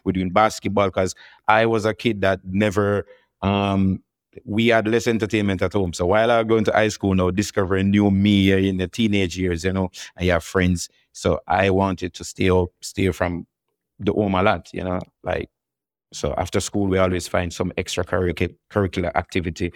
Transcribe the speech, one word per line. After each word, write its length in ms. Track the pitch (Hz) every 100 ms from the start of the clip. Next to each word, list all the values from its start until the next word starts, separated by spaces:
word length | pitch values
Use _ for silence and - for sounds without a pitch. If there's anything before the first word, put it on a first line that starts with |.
we 80 | 95
doing 180 | 92 92
basketball. 600 | 95 110 - 104 104 98
'Cause 240 | 95 92 - - - -
I 180 | 110 113
was 200 | 113 107
a 80 |
kid 260 | 107 120 104
that 220 | 95 95
never, 640 | 92 95 107 95 101 101 - - _ _
um, 640 | 98 101 101 98 95 92 - _ _ -
we 240 | - 104 117
had 180 | 113 107
less 220 | 117 120
entertainment 540 | 110 104 110 101 95
at 100 | 92
home. 220 | 104 90
So 120 | - 90
while 220 | 104 117
I 100 | 117
was 80 | 110
going 160 | 113 107
to 80 |
high 160 | 107 107
school 260 | - 101 92
now, 160 | 90
discovering 600 | 90 101 - 92 95 98
new 200 | 104 101
me 400 | 98 101 101 95
in 240 | 95 98 95
the 140 | 90
teenage 480 | - 113 101 92 87
years, 260 | 92 85
you 80 | 95
know, 180 | 95 92 - - -
and 80 | 90
you 80 |
have 100 | 85
friends. 460 | - 95 90 87 - _ _
So 260 | - 92 80 -
I 220 | 92 98
wanted 440 | 95 98 95 90 -
to 100 | 87
stay 240 | - 95
up, 180 | 92 87 -
stay 300 | - - 95
from 360 | 87 90 87 - _ _ _ _ -
the 140 | 101
home 240 | - 101 92
a 80 |
lot, 260 | 101 90 -
you 100 | 90
know, 160 | 90 90 - _
like, 260 | - 85 - _ _ _ _ _ _
so 240 | - 71 -
after 220 | 95 101
school, 260 | - 104 98
we 140 | 95
always 280 | 92 90 -
find 240 | 95 87
some 220 | - 90 -
extra 300 | - - 90
curricu-, 500 | 95 90 78 87 - _
curricular 420 | 104 95 95 87 -
activity 580 | - 95 87 80 87